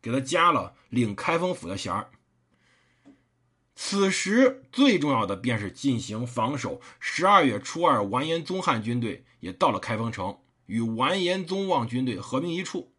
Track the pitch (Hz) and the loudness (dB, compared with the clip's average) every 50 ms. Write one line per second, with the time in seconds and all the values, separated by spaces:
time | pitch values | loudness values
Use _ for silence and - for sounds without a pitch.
0 | - 113 120 139 131 - 165 175 170 175 156 117 90 90 - _ _ _ - 123 | -4 -2 -4 -4 -2 0 2 4 6 6 6 4 0 -4 -12 _ _ _ 0 0
1 | 120 107 101 - - - - 165 175 185 180 - - 85 95 98 - 95 87 104 | 0 0 -2 -4 -2 0 0 0 0 -2 -4 -4 -6 -8 -8 -8 -6 -4 -4 -4
2 | - - _ _ _ _ _ _ _ _ _ _ _ _ _ _ _ _ _ _ | -6 -8 _ _ _ _ _ _ _ _ _ _ _ _ _ _ _ _ _ _
3 | _ - - _ _ _ _ _ _ _ _ _ _ _ _ - - - 196 196 | _ -20 -20 _ _ _ _ _ _ _ _ _ _ _ _ -12 -8 -4 0 2
4 | 196 190 190 - - 180 208 240 262 254 269 - - _ - 247 277 277 214 170 | 2 2 2 0 -2 2 4 6 6 4 4 0 -16 _ 0 4 4 6 6 4
5 | 143 147 135 117 107 95 98 95 - 123 120 107 101 92 - - - 139 123 107 | 2 2 2 0 0 0 -2 -4 -2 -2 -2 -2 -4 -6 -8 -4 -2 0 0 0
6 | 92 - 107 110 123 120 - 120 110 120 147 131 - 98 - - - - - _ | -4 -6 -6 -6 -6 -6 -2 0 0 0 0 -2 -4 -6 -8 -8 -14 -20 -20 _
7 | - - - 147 170 196 202 190 165 135 110 101 - - - 165 170 165 139 113 | -8 -6 -4 2 4 6 6 6 6 4 0 -2 -8 -8 -6 0 2 2 4 2
8 | 104 101 101 127 143 160 165 165 156 - 180 190 180 180 135 113 104 113 120 123 | 0 0 -2 -2 -2 -2 -4 -4 -4 -4 -6 -2 0 0 -2 0 -2 -2 -2 -2
9 | 117 107 82 - - _ _ _ - 90 92 - 185 151 110 - - - 117 107 | -2 -4 -6 -8 -14 _ _ _ -12 -12 -2 0 0 2 2 0 -4 -4 -4 -4
10 | 113 117 113 - 92 95 - _ _ _ _ _ _ - 95 113 117 113 110 113 | -4 -6 -4 -6 -6 -6 -8 _ _ _ _ _ _ -6 -4 -2 -2 -2 0 0
11 | 127 143 180 196 180 175 185 190 185 165 185 196 196 190 175 143 117 117 117 127 | 0 2 2 2 0 0 0 -2 -2 -4 -4 -4 0 0 0 0 0 -2 -2 -2
12 | 131 127 110 90 - - - 131 165 175 165 180 180 - - 180 - _ _ | -2 -2 -2 -4 -6 -4 -4 -2 -2 -2 -4 -4 -6 -6 -8 -8 -10 _ _